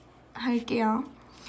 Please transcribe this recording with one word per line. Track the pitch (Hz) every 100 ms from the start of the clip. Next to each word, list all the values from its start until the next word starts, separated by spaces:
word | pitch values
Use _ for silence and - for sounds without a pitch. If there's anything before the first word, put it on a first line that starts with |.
| - - -
할게요. | - 247 240 233 233 220 226 269 - - -